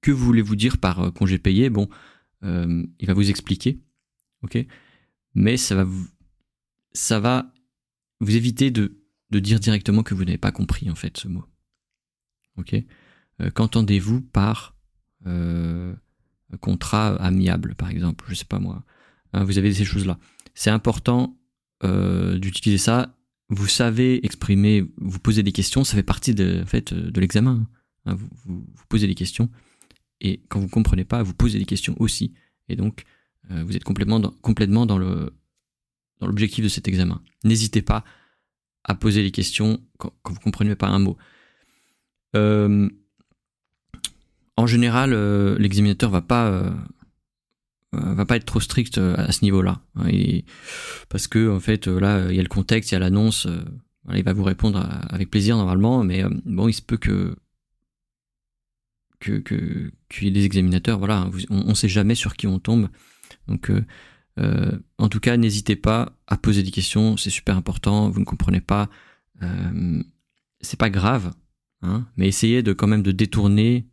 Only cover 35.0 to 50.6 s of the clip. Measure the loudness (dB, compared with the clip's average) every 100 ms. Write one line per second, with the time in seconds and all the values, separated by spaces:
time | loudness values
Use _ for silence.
35 | 0 -4 -6 -12 _ _ _ _ _ _
36 | _ _ -4 0 0 0 -2 -2 -2 0
37 | 0 -2 -10 _ 2 2 2 -2 0 -2
38 | -2 _ _ _ _ _ _ _ -6 0
39 | 2 2 0 -2 -4 0 0 0 -6 _
40 | -14 _ -14 -4 -4 0 -2 0 2 2
41 | 2 -2 -14 _ _ _ _ _ _ _
42 | _ _ _ 2 4 4 4 4 2 -2
43 | _ _ _ _ _ _ _ _ _ -12
44 | -12 _ _ _ _ 0 2 4 4 2
45 | 2 2 2 4 2 4 2 4 2 2
46 | 2 0 0 0 2 0 -2 -6 -10 -18
47 | _ _ _ _ _ _ _ _ _ -6
48 | -4 -2 0 -2 0 -4 -2 -2 -2 0
49 | 0 0 0 0 2 4 2 -2 _ -4
50 | 0 2 2 0 -4 -18